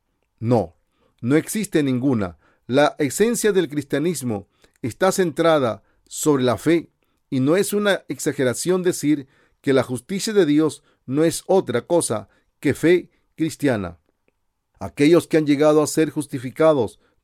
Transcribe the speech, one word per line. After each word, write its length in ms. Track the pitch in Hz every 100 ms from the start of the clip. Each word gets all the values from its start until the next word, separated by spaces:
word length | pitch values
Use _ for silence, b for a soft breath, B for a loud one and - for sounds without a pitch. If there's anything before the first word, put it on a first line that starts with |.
| _ _ _ _
No, 340 | 110 123 85 _ _ _ _ _
no 160 | 117 151
existe 480 | 156 220 185 165
ninguna. 540 | 143 127 139 120 92 - _ _ -
La 300 | 131 147 -
esencia 540 | 143 - 220 240 214
del 160 | 185 156
cristianismo 800 | 147 139 143 160 160 123 101 - _ _ _
está 300 | 123 - 190
centrada 720 | 185 180 139 165 156 123 101 _ _ _
sobre 340 | - 151 139
la 160 | 123 110
fe, 320 | 147 170 - _ _ _ _
y 80 | 135
no 180 | 135 180
es 160 | 196
una 300 | 208 208 185 -
exageración 720 | 143 156 135 127 117 165 185
decir 460 | 180 - 147 151 135 _ _ _
que 120 | -
la 100 | 131
justicia 520 | 120 123 - 190 -
de 100 | 208
Dios 400 | 156 147 156 - _ _ -
no 180 | 139
es 180 | 165 - -
otra 400 | 190 127 120 -
cosa 420 | 170 - 110 95 _ _ _
que 140 | 147
fe 360 | - 156 180 - _ _
cristiana. 640 | - 160 - 143 113 90 87 _ _ _ _ _ _ _ _
Aquellos 480 | 95 - 147 170 -
que 120 | 160
han 80 | 147
llegado 360 | 139 151 151
a 40 | 147
ser 240 | - 156
justificados 920 | 156 139 135 127 - 160 147 101 - _ _